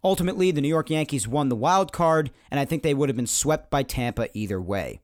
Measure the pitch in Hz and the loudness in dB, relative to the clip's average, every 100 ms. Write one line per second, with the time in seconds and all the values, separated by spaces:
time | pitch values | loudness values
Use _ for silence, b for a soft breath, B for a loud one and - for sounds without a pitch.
0 | 190 190 175 190 185 151 143 160 151 156 | 2 2 0 2 2 2 2 0 0 -2
1 | 151 143 113 139 139 117 139 190 190 - | 0 -2 -2 0 0 0 2 2 2 2
2 | 165 160 147 b b 143 135 160 156 139 | 2 4 0 b b -4 -2 0 0 0
3 | 143 120 120 - 147 156 - 143 131 - | 0 0 -2 0 0 -2 0 -2 -2 -2
4 | 120 120 113 104 104 95 90 98 71 - | -2 -2 -4 -4 -4 -4 -4 -4 -4 -10